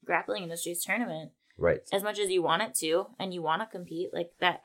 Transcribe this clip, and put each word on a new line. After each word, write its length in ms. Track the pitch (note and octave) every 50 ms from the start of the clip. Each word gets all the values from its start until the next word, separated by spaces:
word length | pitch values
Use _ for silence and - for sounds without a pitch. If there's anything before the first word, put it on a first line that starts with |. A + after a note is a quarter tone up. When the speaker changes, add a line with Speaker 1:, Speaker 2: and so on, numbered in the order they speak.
| _
Speaker 1:
Grappling 380 | - F3 E3 - - G#3 G#3 F3+
Industries 420 | E3 E3 E3+ - E3+ F3 F3 -
tournament. 480 | - F#3+ A3+ B3 G3 D#3+ D#3 D#3 D3+ - _ _ _ _
Speaker 2:
Right. 240 | - D#3+ E3+ D#2+ - - - F#3+
Speaker 1:
As 100 | G3+ G3
much 160 | G#3 G#3 G#3
as 120 | G#3 F#3
you 120 | F#3+ F#3 E3
want 200 | E3+ E3 F3+ A3
it 120 | A3+ - -
to 260 | E3 D#3 D#3+ F#3 F#3+ - - -
and 140 | F#3 F#3+ F3+
you 80 | F3
wanna 260 | D#3+ D#3 D#3+ F3+ A3
compete, 460 | A3 - F#3 F3 - E3 E3 F#3 - -
like, 200 | E3+ E3+ E3+ - _
that 200 | F3+ F3 E3 - -